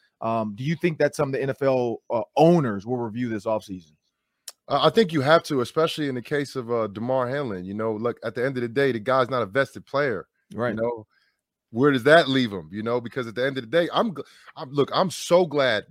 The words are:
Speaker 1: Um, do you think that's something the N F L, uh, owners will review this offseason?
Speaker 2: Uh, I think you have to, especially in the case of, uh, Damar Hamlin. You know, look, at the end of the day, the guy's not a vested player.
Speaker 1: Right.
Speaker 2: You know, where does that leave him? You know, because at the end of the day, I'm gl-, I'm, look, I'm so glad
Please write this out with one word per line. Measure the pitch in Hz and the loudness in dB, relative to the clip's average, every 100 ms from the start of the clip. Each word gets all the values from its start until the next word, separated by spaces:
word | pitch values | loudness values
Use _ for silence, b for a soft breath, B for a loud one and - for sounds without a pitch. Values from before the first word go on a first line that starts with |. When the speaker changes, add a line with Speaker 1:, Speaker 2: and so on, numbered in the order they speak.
| _ _ | _ _
Speaker 1:
Um, | 113 113 107 | -4 -2 -2
do | 101 | -4
you | 143 | -4
think | 165 175 151 | -2 -2 0
that's | 147 - | 0 0
something | 139 131 | -2 -2
the | |
N | 135 | -4
F | - | -2
L, | 135 127 123 - - | 0 2 0 -4 -4
uh, | 113 - 139 | -4 -2 6
owners | 165 175 127 98 110 | 6 6 4 -2 -4
will | 123 | -4
review | 117 113 123 | -4 -6 -4
this | 107 | -4
offseason? | 113 110 104 92 78 _ _ _ _ _ - - - | -2 -2 -4 -14 -14 _ _ _ _ _ -20 -16 -4
Speaker 2:
Uh, | 135 | 2
I | 151 | 4
think | 226 180 | 4 2
you | 156 | 2
have | 135 165 | 4 4
to, | - 139 | 4 -2
especially | 117 160 160 160 143 | -2 0 0 -2 -6
in | |
the | 123 | -6
case | - 147 139 135 | -4 -6 -4 -8
of, | 117 | -4
uh, | 117 110 | -2 -2
Damar | 98 120 131 123 | -4 -2 -2 -2
Hamlin. | 143 131 92 92 | -4 -6 -6 -8
You | |
know, | 107 113 | -4 -4
look, | 107 117 - | -2 -4 -4
at | 117 | -6
the | 123 | -4
end | 131 127 | -4 -2
of | |
the | 117 | -2
day, | 123 139 | 0 0
the | 117 | 0
guy's | 104 131 120 | 0 2 2
not | 127 | -2
a | 101 | -2
vested | 127 131 101 | -2 -2 -6
player. | - 139 143 92 - _ _ | -6 -2 -2 -4 -8 _ _
Speaker 1:
Right. | 101 120 | -6 -4
Speaker 2:
You | 110 | -2
know, | 117 117 - _ _ _ _ _ _ | -4 -6 -14 _ _ _ _ _ _
where | 113 143 | 2 4
does | 131 | 4
that | 131 165 135 | 6 6 6
leave | 135 117 | 2 0
him? | 98 78 | -4 -10
You | 101 | -8
know, | 113 120 | -4 -4
because | 113 139 117 | -4 -8 -8
at | |
the | 107 | -4
end | 135 131 | -4 -4
of | |
the | 113 | -2
day, | 160 165 | 0 2
I'm | 143 226 | 0 0
gl-, | 139 B B B 143 | -4 B B B -16
I'm, | 143 | -4
look, | 143 131 | 0 0
I'm | 147 180 | 0 0
so | - - 175 | -4 2 2
glad | 175 143 127 104 - | 4 2 2 0 -2